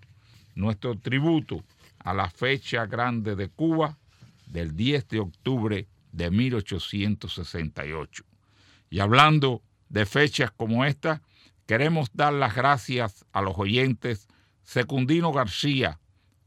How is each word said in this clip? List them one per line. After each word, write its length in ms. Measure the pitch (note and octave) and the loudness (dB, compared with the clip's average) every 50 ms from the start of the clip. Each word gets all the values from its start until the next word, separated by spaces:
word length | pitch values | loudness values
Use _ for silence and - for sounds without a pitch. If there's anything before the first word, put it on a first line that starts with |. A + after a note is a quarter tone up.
| - _ - _ _ _ - - _ _ _ | -12 _ -20 _ _ _ -20 -20 _ _ _
nuestro 420 | - F#2+ A2 G#2+ - - B2+ A#2 G2 | -4 -2 -2 -2 -2 -4 -6 -6 -6
tributo 680 | - C3 B2 C3+ C#3+ E3 E3 D#3 G#2 - - E2 - _ _ _ - - _ _ | -6 -2 -2 0 2 2 2 2 0 -2 -8 -10 -10 _ _ _ -20 -20 _ _
a 160 | - F2+ F#2 | -6 -4 -2
la 140 | G2 F#2+ F2+ | -2 -2 -4
fecha 560 | - - A#2+ B2+ C3+ C3+ - - - A#2+ A2+ G2 | -4 -4 -2 -2 -2 -2 -4 -4 -4 -2 -2 -2
grande 480 | - A2+ A#2+ B2 A#2+ A#2 G#2+ G#2+ G#2 | -2 -2 -2 0 0 -2 -2 -2 -4
de 140 | F#2 G2+ F2+ | -4 -6 -8
Cuba 500 | - - D3+ E3 D#3+ D#3+ D#3 D3 D#3 - _ _ _ _ - - _ _ _ - | -4 -2 0 0 2 2 0 -2 -4 -10 _ _ _ _ -20 -20 _ _ _ -12
del 280 | - E2+ E2+ D#2+ D#2 | -8 -6 -6 -6 -4
diez 320 | E2 A2 B2+ D3 C#3+ - - | -2 0 0 0 0 -2 -2
de 100 | - A2 | -4 -4
octubre 680 | G#2 F2+ - _ _ B2+ C3+ B2 G#2+ A2 G#2+ F#2+ E2+ - _ _ _ _ | -4 -4 -8 _ _ -2 -2 0 0 -2 -2 -2 -4 -8 _ _ _ _
de 200 | - E2+ F2 F2 | -8 -4 -2 0
mil 240 | F2 G#2 B2 C3 B2 | 2 2 2 2 0
ochocientos 800 | A2+ F#2+ - G2 F2 - - - G2+ G2 G#2 G#2 G2 - G2 - | -2 -4 -4 -6 -8 -8 -6 -4 -2 0 0 -2 -2 -4 -10 -10
sesenta 500 | - E2+ - - F2 E2 D2+ - - C#2 | -10 -10 -8 -6 -6 -6 -6 -6 -8 -8
y 60 | D2 | -8
ocho. 320 | D#2 D#2+ C#2+ - - - - _ _ _ _ _ _ _ _ _ _ _ _ _ | -6 -8 -8 -10 -14 -20 -20 _ _ _ _ _ _ _ _ _ _ _ _ _
Y 100 | - F#2 | -2 0
hablando 600 | G2 G2+ A2+ C3 D3 D3+ D#3 D3+ C3+ C3+ B2 G#2+ - _ _ _ _ _ | 2 4 6 8 8 8 6 4 4 2 0 -2 -8 _ _ _ _ _
de 180 | - G#2+ G#2+ G2+ | -2 0 0 2
fechas 420 | - C#3 D3 C#3 - - C3+ A2 | 2 2 2 2 2 0 -2 -2
como 360 | - _ A#2+ A2 A2+ A#2+ C3 | -2 _ -4 -2 0 2 2
esta, 360 | D3 C#3 - - E3 D#3 D3+ - _ _ _ _ - _ _ _ - | 0 0 -2 -2 -4 -4 -4 -6 _ _ _ _ -20 _ _ _ -2
queremos 420 | G#2+ A2+ C3 D#3 E3+ D#3+ D3 A#2 - | 0 2 2 2 2 0 -2 -4 0
dar 200 | - C#3+ D3 D3 | 0 2 2 2
las 220 | C#3 C#3 A#2+ G2+ | 2 0 0 0
gracias 680 | C3+ B2 C#3 C#3+ B2+ - - C3 B2 A#2 A2 - - - _ | 2 4 4 4 2 0 -4 -2 -2 -2 -2 -6 -10 -20 _
a 100 | _ G2+ | _ -2
los 180 | G2 F#2+ F#2 F2+ | -2 -2 -2 -2
oyentes 680 | G2+ G2 G#2+ B2 C3 C3 B2 - - B2 A#2 G2+ - _ _ _ _ _ _ _ _ | 0 2 2 4 4 2 2 0 -2 -4 -6 -6 -8 _ _ _ _ _ _ _ _
Secundino 680 | - - B2+ A#2+ - C#3 C3+ B2+ B2+ D#3 E3+ E3+ E3 | -4 -2 -2 -2 0 0 -2 2 2 2 2 2 2
García, 680 | C#3+ C#3 B2+ G#2 - - - C#3+ C#3+ C3+ A#2+ F2 D2+ - _ _ _ _ _ _ _ _ _ | 0 0 -2 -2 -4 -4 -2 0 0 2 0 -2 -2 -6 _ _ _ _ _ _ _ _ _